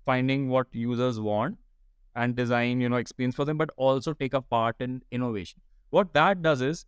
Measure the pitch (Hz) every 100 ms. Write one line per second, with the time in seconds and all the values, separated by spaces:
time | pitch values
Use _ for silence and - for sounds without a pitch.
0 | - 127 127 135 135 127 123 117 117 120
1 | 127 110 107 104 135 226 _ _ _ _
2 | _ 120 120 120 120 120 120 123 123 123
3 | 113 - 127 123 143 151 156 - 131 135
4 | 160 147 135 139 127 117 113 - 127 127
5 | - 123 123 107 87 - _ _ _ 165
6 | 196 147 170 190 160 135 131 170